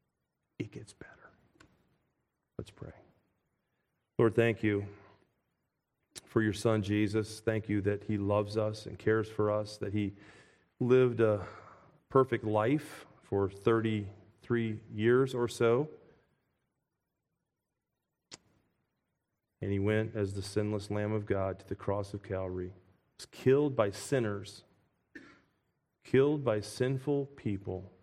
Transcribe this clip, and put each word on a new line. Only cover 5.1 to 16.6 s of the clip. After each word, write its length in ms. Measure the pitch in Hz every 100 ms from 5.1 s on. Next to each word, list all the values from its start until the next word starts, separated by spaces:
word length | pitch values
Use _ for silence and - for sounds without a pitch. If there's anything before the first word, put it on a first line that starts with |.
| _ _ _ _ _ _ _ _ _ _ - -
for 160 | 117
your 100 | 107
son, 300 | 98 117 110
Jesus. 580 | 101 104 107 110 107 -
Thank 280 | - 110 104
you 100 | 104
that 240 | 101 101
he 140 | - 104
loves 400 | 98 104 101 107
us 260 | 107 107
and 140 | - -
cares 280 | - 110 110
for 240 | - 107
us, 280 | 107 107 -
that 160 | 101
he 180 | 104 101 - - - - _ _ -
lived 400 | 123 127 127 113
a 260 | 113 104 92 - - - - _ -
perfect 340 | 135 131 113
life 640 | 107 107 110 147 - - - -
for 260 | - 101 98
thirty-three 1300 | 98 - 113 113 107 101 - - _ - 120 113 107 -
years 400 | 110 110 123 135
or 140 | 127 117
so. 400 | - 117 120 151 - - _ _ _ _ _